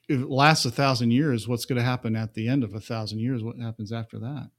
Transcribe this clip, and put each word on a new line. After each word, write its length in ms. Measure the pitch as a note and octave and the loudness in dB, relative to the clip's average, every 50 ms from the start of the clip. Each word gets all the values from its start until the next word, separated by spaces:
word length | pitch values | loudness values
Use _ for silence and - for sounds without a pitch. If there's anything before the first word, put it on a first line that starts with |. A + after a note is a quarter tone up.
| _ - | _ -2
if 120 | D3 B2 | 0 0
it 80 | C3+ D3+ | 0 0
lasts 340 | C3+ C3 C#3+ D#3 D#3+ - - | 2 6 6 6 6 6 2
a 60 | B2 | 0
thousand 400 | - - C#3 C3+ C3 A2 B2 A#2 A#2 | 0 2 2 2 4 4 4 4 4
years, 360 | C3 D#3+ D3+ B2 A2 G2+ A#2 | 4 4 4 2 0 0 -2
what's 160 | B2 A2+ - | -4 -4 -2
gonna 180 | - C3 A#2+ A#2+ | -2 -2 0 2
happen 340 | B2+ B2+ A#2+ - A2+ A2 | 0 0 -2 -2 -2 -2
at 180 | A2 A2 G#2+ - | -2 -4 -4 -6
the 140 | A2+ A2 A#2 | -4 -2 0
end 140 | C3+ C#3+ A#2+ | 0 0 0
of 100 | F2+ F#2 | -2 -4
a 60 | G#2+ | -10
thousand 380 | - - A#2 A2+ A2 G2+ G#2+ A2 | -8 -6 -6 -6 -6 -6 -6 -4
years? 220 | A2+ B2+ C3+ A#2 A2 | -4 -2 -2 -4 -4
What 160 | A#2 A#2+ B2 | -6 -8 -8
happens 340 | A#2 A2+ A2+ - G#2+ G2 A#2 | -8 -8 -8 -8 -8 -8 -8
after 260 | A2+ A2+ - - G#2+ | -8 -8 -10 -10 -10
that? 300 | A2 B2+ D3 D#3 - - - | -10 -10 -10 -10 -12 -14 -18